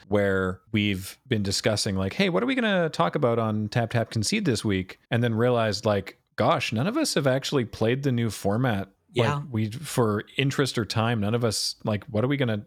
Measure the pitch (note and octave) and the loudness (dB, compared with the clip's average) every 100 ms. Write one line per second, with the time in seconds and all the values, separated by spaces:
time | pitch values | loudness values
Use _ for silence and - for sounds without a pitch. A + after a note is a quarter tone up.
0 | G2 G2+ G2+ F#2+ F#2 F#2 - G#2+ G#2 F#2+ | -2 2 2 2 0 -4 -4 0 0 -2
1 | F#2+ - B2+ A2 G2 - A2+ G#2 A2+ F#2+ | -6 -16 -4 -2 0 0 0 0 -2 -2
2 | F#2+ - G3 F3+ B3 C4 A3+ F#3 D#3+ - | -2 0 0 0 0 0 0 0 0 0
3 | F3 E3 B2 A#2 A2 G#2+ G#2+ B2 A2+ A#2+ | 0 2 2 2 0 -2 0 -2 0 -2
4 | A2 A2+ G2+ A3 F3 G#2+ A2 F#2+ F#2 - | -2 -2 0 0 0 0 2 0 -2 -10
5 | - A#2 A#2+ A2 B2 A#2+ A2 G2+ A2 G2+ | -4 0 0 2 2 2 0 0 0 0
6 | - - _ - A#2+ D#3 - A2 E3+ D4 | -2 -16 _ 0 2 2 0 -2 0 0
7 | D4 E3+ C#3 C3+ - C#3+ A2+ - A2+ C3 | 0 2 2 0 0 -2 -2 0 0 2
8 | C#3+ A#2+ A2+ - G2+ A2 C3 G2+ F#2+ _ | 0 0 0 0 0 2 0 0 -4 _
9 | _ A#2+ A#2+ D3 D3 A2 G#2+ G#2+ D3 - | _ 0 0 0 -2 -2 -2 -4 -6 0
10 | A2 G#2 - - C#3 C#3+ C3 B2 G2+ A2+ | 2 0 -4 -2 -2 0 -2 -2 -2 0
11 | A2 A#2 G2+ A#2 A#2+ - - - A2+ G#2 | 0 0 0 0 0 -2 -6 -6 -4 -4
12 | - G#2+ B2+ C#3 A#2+ G#2 | -2 -2 0 0 0 -2